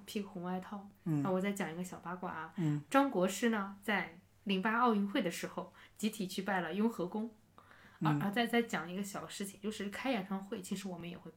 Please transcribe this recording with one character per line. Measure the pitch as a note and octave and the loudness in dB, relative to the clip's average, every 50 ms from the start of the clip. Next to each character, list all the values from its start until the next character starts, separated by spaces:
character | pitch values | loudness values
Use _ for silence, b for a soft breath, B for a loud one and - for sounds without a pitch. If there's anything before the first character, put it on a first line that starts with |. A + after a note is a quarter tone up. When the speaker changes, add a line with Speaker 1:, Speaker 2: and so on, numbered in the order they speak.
| - | -8
Speaker 1:
披 | - - A3 G3 | -6 -4 -4 -4
红 | G3 - F3+ F3 | -4 -6 -6 -4
外 | F3+ F#3 F#3 | -2 -2 -2
套。 | F#3 - G#3+ G3+ G3 G3+ - - - | -4 -6 -10 -10 -10 -12 -16 -8 -2
Speaker 2:
嗯。 | F3 D#3 D3 C#3 | 0 2 2 4
Speaker 1:
啊， | F#3+ | 4
我 | F#3 F#3 | 2 2
再 | F#3 G3+ G3 | 2 2 0
讲 | G3 F#3+ D#3 | 0 -2 -4
一 | D#3+ | -2
个 | F3 F3+ | -6 -6
小 | F3+ F3 E3 | -6 -8 -10
八 | - E3+ F3+ | -8 -8 -8
卦 | F#3 F#3 F3 | -6 -6 -6
啊。 | E3 D#3+ D#3+ D#3+ - | -6 -6 -8 -8 -2
Speaker 2:
嗯。 | - E3+ D3+ D3 D3 D3 - | 0 2 2 2 0 0 4
Speaker 1:
张 | - C4+ C#4 C#4 | 4 6 6 6
国 | C4 F3+ F3 G3 | 4 4 4 2
师 | - - - A#3 | 2 2 2 2
呢， | A3+ G#3+ G3 G3+ G3+ - - | 2 2 -2 -4 -8 -8 -2
在 | - G#3 F#3+ E3+ - - - - - _ - - | 0 0 0 0 -2 -8 -16 -20 -20 _ -10 -2
零 | G3+ G3 F#3 F#3 | 0 2 2 2
八 | A3 A3 A#3 | 2 4 6
奥 | B3 A#3+ A3 | 6 6 6
运 | G3+ G3+ G3+ | 6 4 2
会 | - D4 | 2 2
的 | F#3+ E3+ | 2 2
时 | E3+ - - | 0 -2 -6
候， | E3+ - - F3+ - B B B B B - | -6 -4 -6 -8 -8 B B B B B -2
集 | - A3 | -2 -2
体 | - - G3 | 0 0 -4
去 | F#3 - - F#3 | -4 -2 -4 -2
拜 | G3+ G3 F#3 | 0 0 0
了 | F3 D#3+ E3+ | 0 0 2
雍 | G3+ G#3+ A#3 | 2 2 2
和 | A#3 - E3+ | 2 2 -2
宫。 | F3+ - G#3+ A3 A#3 - - _ _ - | -2 -2 -2 -4 -4 -6 -12 _ _ -20
啊， | - - - - - - - - - | -20 -20 -20 -20 -20 -20 -18 -6 0
Speaker 2:
嗯。 | - D#3 D3+ D3 | 2 4 4 4
Speaker 1:
然 | D3+ | 2
后 | G3+ | 2
再， | G3+ A#3+ A#3 | 2 2 0
再 | A#3 A#3 A#3+ A#3 | 4 4 2 2
讲 | A#3 - E3 D#3 E3+ | 2 0 -4 -4 -4
一 | F3+ | -6
个 | F#3+ G3+ | -6 -6
小 | G3 - D3+ D3+ | -6 -6 -8 -8
事 | E3 - - G#3 | -8 -6 -6 -6
情， | G3 F#3+ - | -6 -8 -6
就 | - G#3 | -6 -6
是 | G#3+ - G3 G3+ | -4 -4 -6 -6
开 | G3+ - - C4+ | -6 -4 -2 0
演 | C4 G#3 F#3 | 0 0 0
唱 | - G3 F#3+ F#3+ | -2 -4 -4 -4
会， | - A#3 G3+ F3+ | -4 -8 -6 -4
其 | - G3+ | -4 -4
实 | F#3 - G3 | -4 -4 -6
我 | F3+ | -6
们 | E3 E3+ F3 | -6 -8 -8
也 | F3 - | -10 -10
会 | - E3 - | -12 -14 -10